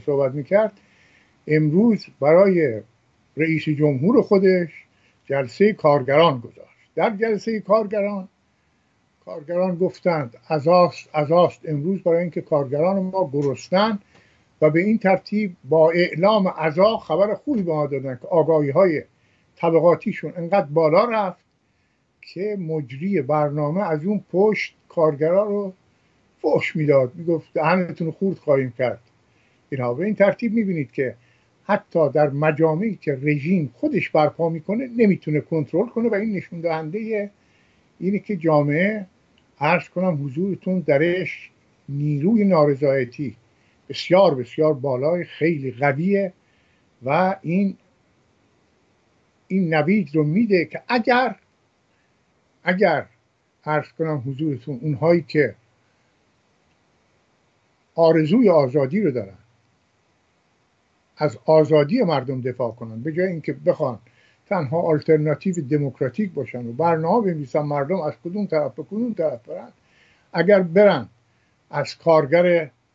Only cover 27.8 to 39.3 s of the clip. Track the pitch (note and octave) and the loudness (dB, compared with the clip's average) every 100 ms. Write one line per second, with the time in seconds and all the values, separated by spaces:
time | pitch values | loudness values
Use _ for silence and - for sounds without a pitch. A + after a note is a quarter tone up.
27.8 | E3+ - E3 - G3 D#3+ - C#3 C3 A#2+ | -2 -6 -8 -4 -4 -4 0 0 0 -4
28.8 | B2 G2+ _ _ _ _ _ _ - C3+ | -4 -4 _ _ _ _ _ _ -10 -6
29.8 | A#2+ B2 G3 G3+ G3 F#3+ A#3+ A3+ G3 E3 | -4 -4 -2 2 2 2 -2 -2 -2 -4
30.8 | C3 - B2+ - _ _ _ _ - G3+ | -6 -4 -6 -6 _ _ _ _ -2 -2
31.8 | - E3+ D3 D3+ D3 C#3 D#3 D3+ D#3+ D#3 | -2 0 2 2 0 0 0 2 0 0
32.8 | A3 E3 - C3+ D3 D3 D3 F#3+ C#3 - | -4 -6 -6 -4 -2 -2 0 0 -2 -4
33.8 | D4+ A3+ - D#3+ D3+ - E3 E3 E3+ A3 | -4 -2 0 2 0 0 -4 -4 -6 -6
34.8 | C4 A#3 G#3+ F3 - D3+ - D#3+ D3 D#3+ | -4 2 2 2 0 -4 -2 -4 -2 -2
35.8 | A#3 A#3 A3+ G3+ A3 F#3+ - F3 E3 D#3+ | -2 -2 -2 -2 -4 -6 -8 -8 -6 -6
36.8 | D#3 G3+ A3 G#3+ G3+ _ _ _ _ _ | -6 -8 -6 -6 -8 _ _ _ _ _
37.8 | _ - F3+ G3+ - G3 D#3+ D3+ D3 D3 | _ -8 -4 -4 -4 -4 2 2 2 0
38.8 | G3 G#3+ F#3+ _ _ | 0 -4 -10 _ _